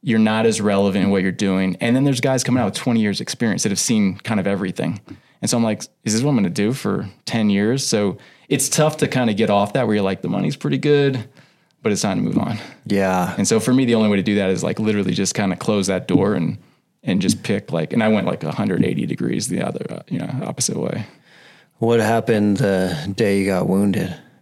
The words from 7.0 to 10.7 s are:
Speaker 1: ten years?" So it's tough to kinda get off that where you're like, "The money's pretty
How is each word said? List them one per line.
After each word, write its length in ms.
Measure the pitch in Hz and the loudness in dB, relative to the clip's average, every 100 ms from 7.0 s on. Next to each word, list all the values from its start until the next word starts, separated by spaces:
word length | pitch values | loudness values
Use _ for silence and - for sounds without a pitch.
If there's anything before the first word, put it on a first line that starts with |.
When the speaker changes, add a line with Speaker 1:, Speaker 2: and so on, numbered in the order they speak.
| 95 - | -6 -12
Speaker 1:
ten 240 | - 117 107 | -6 0 2
years?" 340 | 98 104 135 - | 2 2 0 0
So 320 | 110 101 - - - _ | 0 0 -4 -12 -20 _
it's 200 | 123 - | -2 0
tough 300 | - 151 147 | 2 2 2
to 100 | 147 | -2
kinda 240 | 135 120 | 0 0
get 140 | 101 107 | 2 2
off 220 | 101 104 | 2 2
that 140 | 135 117 | 0 0
where 100 | 104 | 0
you're 80 | |
like, 160 | 98 95 | 0 -2
"The 60 | 82 | -2
money's 280 | 95 120 143 | -2 -2 -2
pretty 200 | 151 | -2